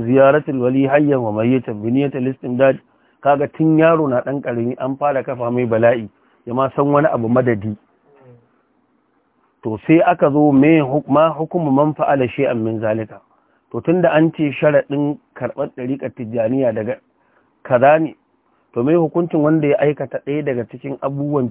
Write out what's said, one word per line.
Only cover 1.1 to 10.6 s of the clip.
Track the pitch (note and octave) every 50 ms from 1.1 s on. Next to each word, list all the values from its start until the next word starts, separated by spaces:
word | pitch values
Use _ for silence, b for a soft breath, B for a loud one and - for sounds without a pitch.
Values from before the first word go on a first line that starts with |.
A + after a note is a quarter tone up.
| C#3+ C3 A#2+
wa | A2 G#2
mayyitan | G#2+ A2 A#2+ B2+ C3 A#2+ - A#2 G#2 G#2
bi | A2+
niyyatil | A#2+ C3+ C#3 C#3+ C#3 C#3+ B2 C3
istimdad. | C3+ - - C3 B2 B2 C3+ C3+ C3+ - _ _ _ _ _ _ _ _ -
Kaga | C#3 C#3+ C#3 C#3+ C3
tun | - - D#3+ D#3+ D#3+ D#3
yaro | D#3+ E3 E3 D#3+ D#3 C#3
na | B2 B2
ɗan | - C3+ C3+ C#3+ -
ƙarami | - A#2+ A#2 A#2 A#2+ C3 -
an | C#3 C3 C3+
fara | C3+ D3 D3 C#3+ C3+ A#2+
kafa | - C3+ B2 B2 A#2+
mai | B2 B2 B2+
bala'i, | A#2 A2+ A2 A2 A#2 B2+ A#2+ A2+ G2+ _ _ _ _ _ _ -
ya | - A#2+
ma | B2+ C3+ C3+ -
san | - C#3+ C#3+ C#3+
wani | C#3+ D3
abu | D#3 - B2 A2+ A2
madadi. | A#2+ C3 B2+ A#2+ A#2 G#2 G2 A2 G#2 G#2 _ _ _ _ _ _ _ _ C3+ B2+ B2 A#2+ _ _ _ _ _ _ _ _ _ _ _ _ _ _ _ _ _ _ _ _ _ _ _ _ -
To, | A#2+ A2 G#2 -
sai | - D#3 E3
aka | - F3+ F3+ E3+ F3 D3+
zo, | C#3 D3 D3+ D3+ C#3+
me | C3+